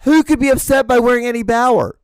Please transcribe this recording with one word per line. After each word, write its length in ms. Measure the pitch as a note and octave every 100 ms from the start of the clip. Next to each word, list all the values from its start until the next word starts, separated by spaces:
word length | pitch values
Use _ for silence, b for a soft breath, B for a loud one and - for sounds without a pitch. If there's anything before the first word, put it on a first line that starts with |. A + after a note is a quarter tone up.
Who 200 | - D#4
could 160 | D4+ D4+
be 80 | C#4
upset 400 | C4 - C4+ B3+
by 100 | B3
wearing 280 | A#3+ B3 A#3+
Eddie 180 | A#3
Bauer? 540 | G#3 A#3 B3 A3+ A#2 -